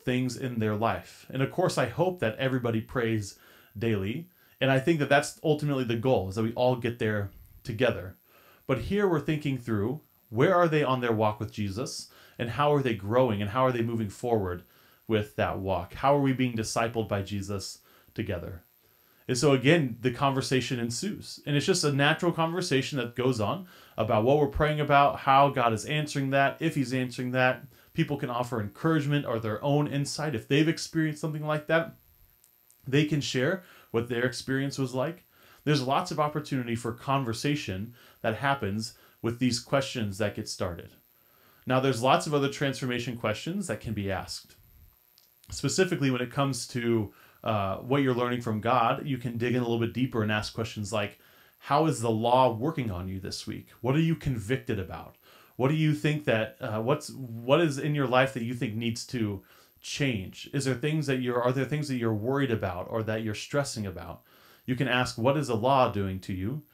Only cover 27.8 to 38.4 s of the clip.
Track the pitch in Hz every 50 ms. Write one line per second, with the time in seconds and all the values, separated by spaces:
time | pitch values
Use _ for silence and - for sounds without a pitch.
27.8 | - _ - - 160 139 143 - 143 123 120 120 123 120 131 113 104 101 - -
28.8 | - 160 160 156 135 143 147 147 143 - 117 113 113 110 107 - - 143 143 147
29.8 | 147 147 139 143 143 - - - 147 156 127 110 113 - 139 151 156 160 160 -
30.8 | - - - 160 156 156 147 - - 160 147 151 151 151 151 156 151 - 160 165
31.8 | - 220 - - _ _ _ _ _ _ _ _ _ _ _ _ _ _ _ _
32.8 | - 135 127 147 151 151 - 139 131 - - 127 123 156 190 185 - - - -
33.8 | - - - 117 120 120 123 117 123 127 120 - - - 135 135 139 139 135 -
34.8 | 135 123 123 131 127 156 165 - _ _ _ _ _ - - - - 139 151 139
35.8 | 127 127 139 165 180 - 170 147 151 147 151 156 151 - 143 131 120 117 117 117
36.8 | 120 117 113 - - - 135 139 135 113 110 113 - 147 147 147 - - 95 92
37.8 | 107 117 - - - - - _ - 117 110 110